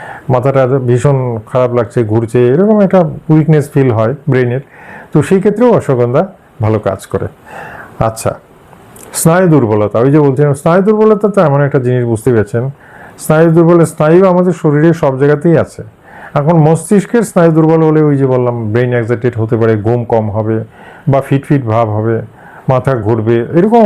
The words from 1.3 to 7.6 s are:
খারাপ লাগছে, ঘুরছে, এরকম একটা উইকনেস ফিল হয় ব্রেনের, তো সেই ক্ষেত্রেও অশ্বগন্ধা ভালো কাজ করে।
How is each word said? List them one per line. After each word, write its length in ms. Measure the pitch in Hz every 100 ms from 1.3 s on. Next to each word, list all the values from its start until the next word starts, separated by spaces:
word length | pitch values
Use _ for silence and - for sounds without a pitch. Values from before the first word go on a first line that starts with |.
| 113 113
খারাপ 220 | 127 127
লাগছে, 300 | 120 110 127
ঘুরছে, 440 | 110 110 113 123 123
এরকম 320 | 143 208 214
একটা 300 | 190 185 156 131 -
উইকনেস 420 | 156 151 151 143
ফিল 200 | 143 135
হয় 240 | 113 110 139 -
ব্রেনের, 300 | 127 120 127 - - - - -
তো 80 | 156
সেই 180 | - 190
ক্ষেত্রেও 340 | 208 208 240
অশ্বগন্ধা 540 | 170 - 123 120 135 190 - _ -
ভালো 180 | 107 107
কাজ 260 | 104 98 -
করে। 220 | 92 - - - -